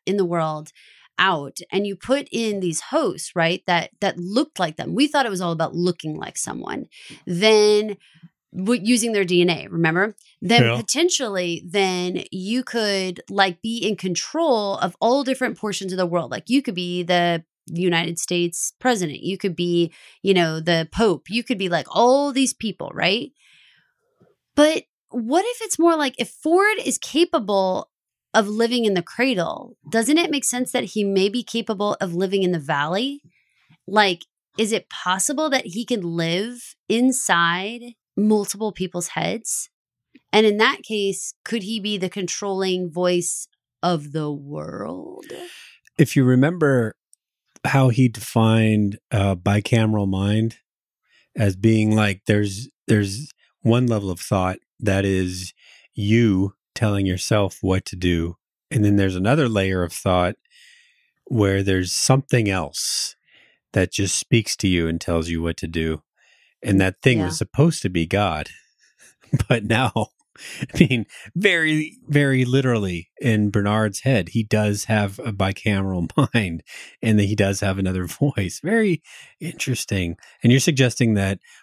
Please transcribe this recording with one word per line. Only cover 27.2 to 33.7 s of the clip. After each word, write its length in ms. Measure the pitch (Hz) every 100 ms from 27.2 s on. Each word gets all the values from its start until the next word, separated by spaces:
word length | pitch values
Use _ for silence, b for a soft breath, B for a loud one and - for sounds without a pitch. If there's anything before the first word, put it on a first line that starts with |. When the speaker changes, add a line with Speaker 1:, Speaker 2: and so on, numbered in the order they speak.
| 349 320 202 196 190 190 - _ _ _ _
Speaker 1:
of 160 | 220 208
living 360 | 214 233 247
in 100 | 220
the 80 | 185
cradle, 720 | 170 - 269 202 160 - - - -
doesn't 280 | 226 226 311
it 120 | 339
make 140 | 285
sense 280 | - 247 247
that 120 | 254
he 180 | 190 214
may 240 | 202 196 202
be 140 | 240
capable 540 | - 233 - 196 208 -
of 140 | 190
living 280 | 170 190 196
in 100 | 185
the 60 | 170
valley? 600 | 139 143 147 190 269 285 _ b b b b